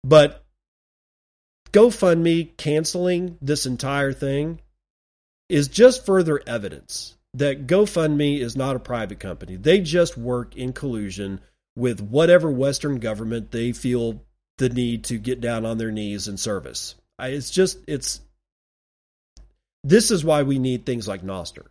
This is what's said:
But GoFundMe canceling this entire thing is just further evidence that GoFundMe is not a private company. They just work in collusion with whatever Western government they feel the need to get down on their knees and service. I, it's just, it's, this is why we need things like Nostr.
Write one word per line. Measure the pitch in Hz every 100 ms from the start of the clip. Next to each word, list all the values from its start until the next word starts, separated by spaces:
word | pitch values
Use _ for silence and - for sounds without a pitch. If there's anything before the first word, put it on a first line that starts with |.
| 131
But | 151 147 - _ _ _ _ _ _ _ _ _ _ _ _ -
GoFundMe | 202 240 - 185 170 165 165 165 -
canceling | 151 151 160 175 180 175 180 170
this | 135 147 131
entire | 123 135 143 139
thing | 131 139 139 156 165 _ _ _ _ _ _ _ _ _
is | 156 139
just | 185 247 254 -
further | 190 165 147 -
evidence | 117 101 76 - - - _ _
that | 120 143 139 131
GoFundMe | 185 208 175 156 147 147 143
is | 120 120
not | 131 131
a |
private | - 120 104 98
company. | 95 85 92 92
They | 123 196
just | 165 175 170 -
work | 120 123 117 -
in | 127
collusion | 127 139 113 101 92 98 98 _ _ _ -
with | 123 98
whatever | 101 131 165 180 160
Western | 127 135 139 147 131
government | 113 107 110 117 -
they | 117 120
feel | 117 127 123 117 107 - _ _ -
the | 127
need | 123 120 117 -
to | 117
get | 113 123
down | 117 117 113
on | 113
their | 113
knees | 107 104 101 104
and | 98
service. | 117 98 65 - - - _ -
I, | 131
it's | 143 127
just, | 185 185 - -
it's, | 143 - - - _ _ _ _ _ _ _ _ _ _ - - _ _ _ 139
this | 208 220
is | 196
why | 156 151
we | 139 135
need | 127 123 -
things | 120 104
like | 98 92
Nostr. | 95 82 - -